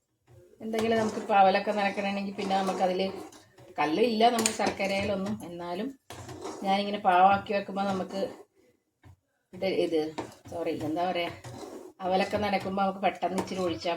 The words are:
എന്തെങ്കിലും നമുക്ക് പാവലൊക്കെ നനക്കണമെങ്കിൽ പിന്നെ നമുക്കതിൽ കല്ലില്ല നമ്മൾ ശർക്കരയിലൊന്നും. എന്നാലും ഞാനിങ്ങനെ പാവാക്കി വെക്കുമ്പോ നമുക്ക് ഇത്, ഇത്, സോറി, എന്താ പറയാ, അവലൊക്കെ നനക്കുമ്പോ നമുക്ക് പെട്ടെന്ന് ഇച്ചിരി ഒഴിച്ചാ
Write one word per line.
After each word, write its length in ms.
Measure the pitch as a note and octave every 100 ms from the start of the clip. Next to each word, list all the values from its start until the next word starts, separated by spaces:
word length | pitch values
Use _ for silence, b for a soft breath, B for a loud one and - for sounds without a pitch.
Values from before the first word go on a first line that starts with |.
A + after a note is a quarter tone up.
| _ _ _ - - -
എന്തെങ്കിലും 360 | A3 A3 A3+ A3+
നമുക്ക് 200 | G#3+ G#3+ -
പാവലൊക്കെ 420 | G3+ F#3+ G3 G#3 G#3
നനക്കണമെങ്കിൽ 580 | G3 G3+ G3 G3+ G3 G#3
പിന്നെ 140 | G3 F#3+
നമുക്കതിൽ 420 | F#3+ F#3 F#3 F#3 F#3+ F#3+ - - - - - -
കല്ലില്ല 500 | D3+ D#3+ A#3+ A3 A#3 A3+
നമ്മൾ 160 | A3 -
ശർക്കരയിലൊന്നും. 760 | F#3+ - G3 G3 G3+ G3 G3+ G#3+ E3+
എന്നാലും 400 | F3 F3 F3+ C4 C4+ - - - - - - G3
ഞാനിങ്ങനെ 360 | G3 G3+ G#3 G3+
പാവാക്കി 440 | F3+ F#3+ G3 - G3+
വെക്കുമ്പോ 260 | G3 G3 G3
നമുക്ക് 300 | F#3+ F#3 G3 F3+ - - _ _ _ _ _ - - _ _ _ F#3
ഇത്, 100 | F#3+ D3+ E3+
ഇത്, 160 | D#3+ D#3 - - - -
സോറി, 220 | E3+ E3 C#3+ D#3
എന്താ 160 | E3 F#3
പറയാ, 240 | F3 E3+ - - - - - - -
അവലൊക്കെ 320 | F#3 F#3 G3 G3+
നനക്കുമ്പോ 360 | G#3 F#3+ G3 G3
നമുക്ക് 180 | G3 F#3+ F#3+
പെട്ടെന്ന് 360 | - F3 F#3
ഇച്ചിരി 180 | - F#3
ഒഴിച്ചാ 300 | F3+ D#3+ F3